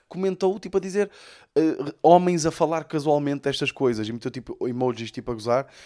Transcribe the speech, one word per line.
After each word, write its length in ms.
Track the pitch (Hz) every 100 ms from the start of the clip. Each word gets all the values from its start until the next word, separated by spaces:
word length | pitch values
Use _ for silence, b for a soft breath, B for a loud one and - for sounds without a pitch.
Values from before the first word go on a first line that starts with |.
| -
comentou, 500 | 170 190 180 190 202
tipo, 180 | 185 196
a 20 |
dizer, 320 | 185 196 202 B B B _ 147
eh, 380 | 160 - 143 -
homens 440 | 156 180 180 170 160
a 60 |
falar 340 | - 160 165 151
casualmente 580 | 160 147 147 143 143
destas 280 | 139 131 143
coisas, 360 | - 131 110 107
e 60 |
meteu, 180 | 117 101
tipo, 260 | - - - 123
emojis, 440 | 127 127 110 113
tipo, 180 | - -
a 40 |
gozar, 340 | 113 113 123 135 B